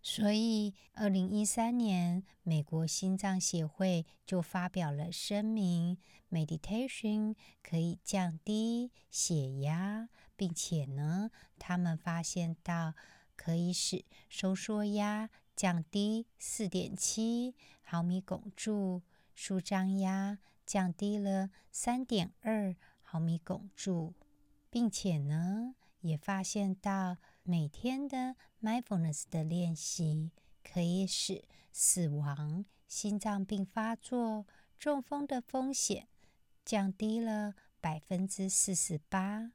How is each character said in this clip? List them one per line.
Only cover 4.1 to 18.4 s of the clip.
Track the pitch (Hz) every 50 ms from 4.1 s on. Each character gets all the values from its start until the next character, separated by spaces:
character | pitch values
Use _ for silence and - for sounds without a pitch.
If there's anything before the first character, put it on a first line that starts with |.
| - _ _
就 | - 190 180
发 | 170 - - 185 180
表 | 180 180 185 170 151
了 | 143 143 151 175
声 | 175 - - - 208 202 214
明， | 220 220 220 196 180 175 170 165 175 180 180 - - - - _ _
meditation | - 165 156 151 165 156 - - 202 226 262 269 - - - 214 214 214 214 214 214 _ - - - _
可 | _ - 165
以 | 165 165 170 180 -
降 | _ - - 196 185 175 160 160
低 | _ - 214 214 220 226 233 240 240 247 _ - - _
血 | - - - - 175 151 135 131 135 135
压， | 139 143 156 170 185 202 208 220 226 233 - - - - _
并 | - 196 180 170
且 | - - - 170 156 139
呢， | 135 135 139 147 151 165 185 208 226 - - - - _ -
他 | - - 180
们 | 180 175 170 165 156
发 | - 175 165 170
现 | 165 - - 180 170 165 165 -
到 | _ - 170 170 165 160 156 - - - - - - _ _
可 | - - - 165
以 | 170 175 175 180
使 | - - - - - - _ - - - _
收 | - - - 185 190
缩 | 185 - - 214 208 208
压 | 208 202 208 208 208 208 214 220 220 - - _ _ _
降 | - - 185 175 170 156
低 | _ - 202 202 208 220 226 226 _ _ _
四 | - - - - 220
点 | 185 - 185 180 - 202
七 | 185 - - - 220 220 226 233 240 240 254 247 _ - - - -
毫 | _ - - 170
米 | 170 175 180 190
汞 | 190 - 185 -